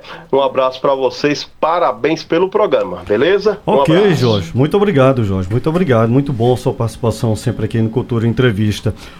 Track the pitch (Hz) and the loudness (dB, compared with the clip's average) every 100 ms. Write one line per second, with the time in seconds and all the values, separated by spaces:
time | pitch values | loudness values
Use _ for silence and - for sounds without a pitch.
0 | - - - 135 135 131 131 131 143 135 | -8 -20 -2 0 0 0 -4 -2 -2 0
1 | 127 - 147 143 - - 156 175 151 123 | -2 -2 -2 -2 -8 -4 -2 0 0 0
2 | 147 160 - 165 185 208 202 127 95 87 | -2 -2 -2 0 0 0 2 0 -2 -6
3 | - 107 160 196 208 196 - 131 139 170 | -2 0 2 2 0 -2 0 2 4 4
4 | 208 139 120 104 - 113 151 202 202 139 | 4 2 2 0 -2 0 2 2 2 4
5 | 131 123 101 95 92 120 156 165 185 113 | 4 2 0 -2 -2 -2 0 0 2 2
6 | 113 127 143 113 120 113 131 - 113 - | 4 2 0 0 0 0 -2 -2 -4 -2
7 | 113 107 117 104 120 98 107 113 110 123 | -2 0 -2 -2 -4 -4 -2 0 0 -2
8 | - 117 117 110 127 101 107 98 107 - | -2 0 0 2 2 2 -2 -2 -4 -6
9 | - | -12